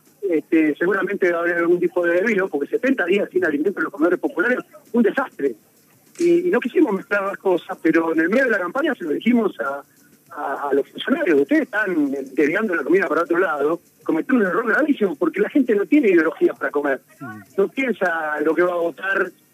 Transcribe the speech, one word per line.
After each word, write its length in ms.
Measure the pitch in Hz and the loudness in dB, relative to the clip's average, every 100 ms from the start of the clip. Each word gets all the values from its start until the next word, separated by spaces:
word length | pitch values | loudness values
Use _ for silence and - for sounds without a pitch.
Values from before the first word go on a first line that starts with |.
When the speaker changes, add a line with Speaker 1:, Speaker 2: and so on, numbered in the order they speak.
| _ _ 403 | _ _ -2
Speaker 1:
este, 460 | 156 - 165 156 143 | -2 2 2 2 0
seguramente 560 | 175 196 185 202 180 | 0 0 -2 0 0
habría 220 | 170 170 170 | 0 -2 0
algún 240 | 170 175 | 2 2
tipo 260 | 175 180 170 | 2 0 2
de 100 | 175 | 2
desvío, 300 | 220 196 190 | 2 0 -2
porque 180 | 143 - | -4 -4
setenta 380 | 220 262 269 175 | -2 0 0 0
días 240 | 202 180 | 0 0
sin 140 | 180 170 | 0 0
alimentos 320 | 143 175 - | 0 -2 -2
en 60 | - | -6
los 80 | |
comedores 260 | 143 165 180 | 0 0 2
populares, 400 | 156 - 226 247 - - - | -2 -2 -2 -2 -4 -20 -4
un 120 | 240 | 0
desastre. 520 | 208 262 254 - 139 113 _ _ _ _ _ - | 2 0 -6 -4 -4 -6 _ _ _ _ _ -2
Y, 260 | 349 170 180 | 2 2 2
y 40 | |
no 80 | 220 | 0
quisimos 320 | 247 - 285 | 0 2 2
mezclar 300 | 185 - 202 | 0 -2 -2
las 140 | 196 - | -2 -2
cosas, 400 | 196 170 - 185 | 0 0 -2 -2
pero 300 | 165 165 165 | 2 2 2
en 80 | 160 | 0
el 80 | 170 | 2
medio 160 | 233 | 2
de 80 | 262 | 2
la 80 | 208 | 0
campaña 340 | 180 254 311 | -2 -2 -2
se 120 | 240 170 | -4 -4
lo 60 | |
dijimos 440 | 143 220 240 202 - | -2 2 2 2 -2
a, 200 | 135 139 - _ _ _ _ - | -6 -8 -12 _ _ _ _ -10
a, 340 | 143 139 143 | -8 -6 -2
a 40 | |
los 120 | - - | -2 -2
funcionarios: 500 | - - 277 302 143 | -8 -2 0 4 2
"Ustedes 220 | 143 311 | 4 0
están 500 | 262 208 208 170 143 139 135 | 0 -4 -2 0 -2 -4 -6
desviando 420 | 139 147 185 220 165 | -2 0 0 -2 -2
la 80 | |
comida 240 | 139 185 170 | 0 0 2
para 140 | 151 | -2
otro 180 | 165 170 | 0 0
lado, 400 | 190 147 - 247 _ _ | 0 0 -2 -2 _ _
cometieron 380 | - 165 - 254 | -4 -4 0 0
un 60 | 190 | 2
error 180 | 220 240 | 0 0
gravísimo, 480 | 214 311 269 196 151 | 0 0 0 0 0
porque 240 | 170 190 | -2 0
la 100 | 202 | 0
gente 240 | 294 247 202 | 2 2 0
no 100 | 196 | 4
tiene 240 | 294 233 | 4 6
ideología 440 | 170 160 - 175 | 4 2 0 0
para 180 | - 143 | 0 -4
comer, 280 | 139 143 127 - - | -2 -2 -4 -8 -16
Speaker 2:
Mm. 180 | 127 107 - - | -14 -14 -10 -2
Speaker 1:
no 100 | 196 | -2
piensa 720 | - 269 202 185 165 156 151 | -2 -4 -2 -2 -2 -4 -2
lo 100 | 151 | 0
que 100 | 160 | 2
va 100 | 180 | 2
a 80 | 175 | 0
votar, 500 | 165 - 190 190 175 - _ | -4 -4 -4 -2 -4 -8 _